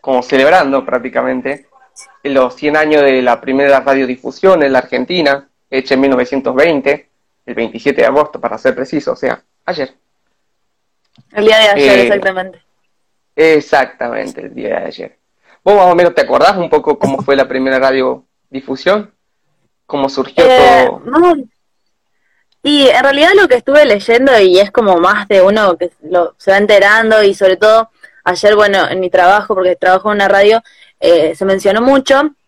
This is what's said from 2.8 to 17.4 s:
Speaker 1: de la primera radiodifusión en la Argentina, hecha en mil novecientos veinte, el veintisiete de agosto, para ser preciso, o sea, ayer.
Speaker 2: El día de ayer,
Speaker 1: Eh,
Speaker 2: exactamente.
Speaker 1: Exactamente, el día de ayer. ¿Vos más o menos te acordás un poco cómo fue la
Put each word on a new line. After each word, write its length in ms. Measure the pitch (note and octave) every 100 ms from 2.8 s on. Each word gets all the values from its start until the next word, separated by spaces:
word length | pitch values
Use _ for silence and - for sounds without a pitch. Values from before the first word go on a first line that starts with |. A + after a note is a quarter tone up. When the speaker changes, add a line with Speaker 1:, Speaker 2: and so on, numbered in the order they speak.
| D3+ D3+
Speaker 1:
de 200 | C#3+ C3
la 180 | B2 A#2+
primera 380 | C#3 C3 C#3 C3+
radiodifusión 800 | C3 C#3 C3 B2+ B2 - F#3+ F3+
en 80 | C#3
la 80 | C3
Argentina, 680 | B2 B2 B2+ F3+ D3 C#3 _ _ _
hecha 240 | C3 B2+
en 60 | C3
mil 100 | C#3
novecientos 420 | B2+ B2 C#3 C#3
veinte, 540 | B2+ D#3+ D3+ C3+ D3 _ _ _ _ -
el 80 |
veintisiete 460 | A2 A2+ A2+ C#3 C3+
de 80 | A#2
agosto, 320 | C3+ D3 -
para 180 | A#2+ G#2+
ser 160 | C3
preciso, 380 | B2 - D3+ -
o 40 | B2
sea, 240 | C3 A#2+ _ _
ayer. 300 | - E3+ C3+ _ _ _ _ _ _ _ _ _ _ _ _ _ _
Speaker 2:
El 120 | G#3
día 140 | G#3+ A3
de 100 | G#3+
ayer, 300 | G3+ C#3 -
Speaker 1:
Eh, 40 | -
Speaker 2:
exactamente. 560 | G3+ G3 F#3+ F#3 - _ _ _ _ _ _ _ -
Speaker 1:
Exactamente, 1040 | D#3+ D#3 C#3+ D3 C3 - A#2+ A#2 G#2+ -
el 120 | -
día 260 | A#2+ A2+ E2+
de 60 | F2+
ayer. 320 | - - _ _ _ _ _
¿Vos 140 | - G#3
más 100 | F3+
o 80 |
menos 200 | F3 F3
te 80 | E3
acordás 340 | C3 C3 E3+ G3
un 120 | E3+
poco 300 | D3+ D3 C#3+
cómo 240 | - C3+
fue 140 | C3+
la 100 | C#3